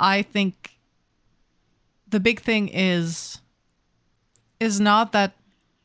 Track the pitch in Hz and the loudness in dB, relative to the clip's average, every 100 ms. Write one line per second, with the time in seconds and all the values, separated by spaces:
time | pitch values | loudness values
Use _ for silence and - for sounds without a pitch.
0 | 190 196 202 208 196 - - _ _ _ | 0 0 -2 -2 -2 -4 -14 _ _ _
1 | _ _ _ _ _ _ _ _ _ _ | _ _ _ _ _ _ _ _ _ _
2 | _ 214 214 220 - 220 202 - 190 175 | _ 0 0 0 0 -2 -2 -2 0 0
3 | 165 165 - - _ _ _ _ _ _ | -2 -6 -12 -16 _ _ _ _ _ _
4 | _ _ _ _ _ _ 226 202 208 214 | _ _ _ _ _ _ -4 0 2 2
5 | 226 208 196 - _ _ _ _ | 2 0 0 -4 _ _ _ _